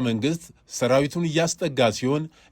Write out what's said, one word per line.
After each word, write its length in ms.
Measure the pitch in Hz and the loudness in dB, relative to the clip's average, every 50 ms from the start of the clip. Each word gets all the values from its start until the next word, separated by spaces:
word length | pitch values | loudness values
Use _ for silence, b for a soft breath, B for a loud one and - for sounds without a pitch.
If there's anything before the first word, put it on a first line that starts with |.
መንግስት 420 | 127 120 113 110 110 143 165 165 - - - _ _ - | 4 2 0 0 0 -2 -2 -2 -8 -16 -20 _ _ -12
ሰራዊቱን 560 | - - 127 120 127 139 143 143 - 170 175 | -6 -2 0 2 4 4 2 2 -2 -2 -2
እያስጠጋ 640 | 165 147 160 165 165 - - 185 165 135 127 127 113 | 0 0 0 0 0 -2 -4 -6 -4 0 2 2 2
ሲሆን 340 | 101 - - 127 139 151 160 160 b b b b | 2 0 -2 -2 -2 -2 -2 -6 b b b b